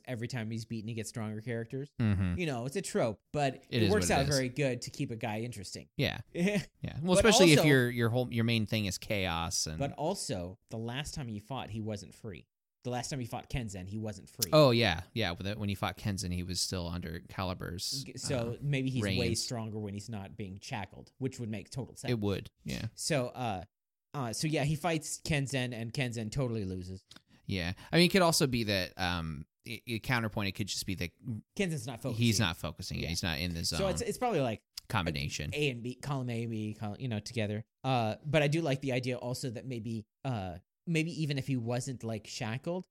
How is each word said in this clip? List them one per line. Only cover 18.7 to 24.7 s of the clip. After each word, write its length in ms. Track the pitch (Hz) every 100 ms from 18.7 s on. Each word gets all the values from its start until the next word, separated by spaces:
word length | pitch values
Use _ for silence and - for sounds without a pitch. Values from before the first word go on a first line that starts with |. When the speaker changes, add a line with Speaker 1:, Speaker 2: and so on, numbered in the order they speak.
| 135 131
Speaker 1:
he's 140 | 127
way 160 | 101 95
Speaker 2:
reigns. 240 | 117 113
Speaker 1:
stronger 360 | - 120 110 107
when 140 | 104
he's 160 | 101 110
not 300 | 107 98 101
being 200 | 98 98
shackled, 500 | - 117 95 69 - -
which 200 | 131 127
would 120 | 110
make 180 | 107 -
total 260 | 131 104 -
sense. 140 | 127
Speaker 2:
It 80 | 117
would, 300 | 101 95 - _
yeah. 220 | - - 110
Speaker 1:
So, 320 | - - 143 123
uh, 300 | - 120 92 - _ _ _ _
uh, 180 | 143 117
so 140 | 107 156
yeah, 160 | 151
he 120 | 139